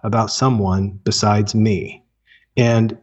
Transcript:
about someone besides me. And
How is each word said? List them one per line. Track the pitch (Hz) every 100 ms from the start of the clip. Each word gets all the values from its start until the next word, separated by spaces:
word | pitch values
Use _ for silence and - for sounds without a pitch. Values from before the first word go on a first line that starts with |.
about | 110 113 110
someone | - 131 117 98 95 98 98
besides | - 107 104 104 104
me. | 110 110 95 - - _ _ _ _ _ -
And | 117 117 113 -